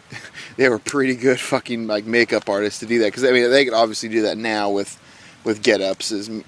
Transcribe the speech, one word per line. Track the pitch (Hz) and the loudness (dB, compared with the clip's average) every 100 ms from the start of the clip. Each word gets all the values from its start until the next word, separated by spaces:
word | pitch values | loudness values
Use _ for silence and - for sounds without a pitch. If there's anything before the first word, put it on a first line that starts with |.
| - | -20
<laughs> | - - - - - | -18 -18 -18 -10 0
they | 131 | 2
were | 107 | 2
pretty | - 143 135 123 | -2 -2 0 0
good | 127 123 | 0 0
fucking, | - 131 - 117 110 | 0 -4 -4 -6 -4
like, | 107 110 | -4 0
makeup | 117 113 110 - | 2 4 2 0
artists | 101 104 - | -2 -2 -4
to | 110 | -2
do | 120 | 2
that. | 107 | 2
'Cause, | 95 | 2
I | 131 | 2
mean, | 127 120 | 4 4
they | 135 131 | 4 4
could | |
obviously | 113 113 107 113 | 2 2 0 -4
do | 110 | 0
that | 107 104 | 0 -2
now | 113 107 101 | -2 -2 0
with, | 101 98 - - - - - | -2 -4 -10 -20 -20 -20 -8
with | - 107 | -4 0
get-ups, | 110 101 95 95 - | 2 2 2 -4 -6
is, | 107 104 110 | -6 -8 -12